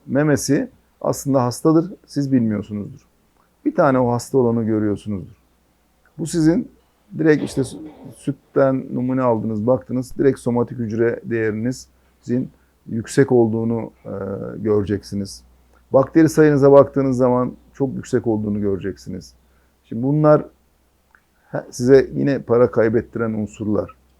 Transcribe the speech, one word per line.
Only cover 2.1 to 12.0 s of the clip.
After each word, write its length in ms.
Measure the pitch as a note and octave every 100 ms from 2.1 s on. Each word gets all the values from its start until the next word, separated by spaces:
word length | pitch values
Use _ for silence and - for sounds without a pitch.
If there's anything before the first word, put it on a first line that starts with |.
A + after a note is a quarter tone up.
| D3 C#3
bilmiyorsunuzdur. 760 | C3 A2+ G#2 G#2 G#2 G2+ - _ _ _ _ _ _ D4
Bir 100 | -
tane 240 | D3+ C3
o 120 | B2
hasta 260 | A#2+ - C3+
olanı 260 | A#2+ A#2
görüyorsunuzdur. 720 | A2 A2 G#2+ G2 G#2 G2 - - _ _ _ _ _ _ _ -
Bu 80 | D#3+
sizin 460 | F3 D#3 F3+ - _ _ _ _ C#3+
direkt 260 | D#3 D3+
işte 180 | - -
sü-, 180 | B2 - - - B2 -
sütten 680 | - C#3 _ C#3+ C3+ C3 C3
numune 280 | C3 B2+ C3
aldınız, 460 | B2+ A2+ A2+ G#2+ A2
baktınız, 500 | B2+ - B2 B2+ -
direkt 220 | C#3 C3+
somatik 380 | B2+ A#2+ A#2 A#2+
hücre 420 | A2+ A2 A#2 A#2
değerinizin 1300 | - A2+ A2 G#2+ A#2+ B2+ - _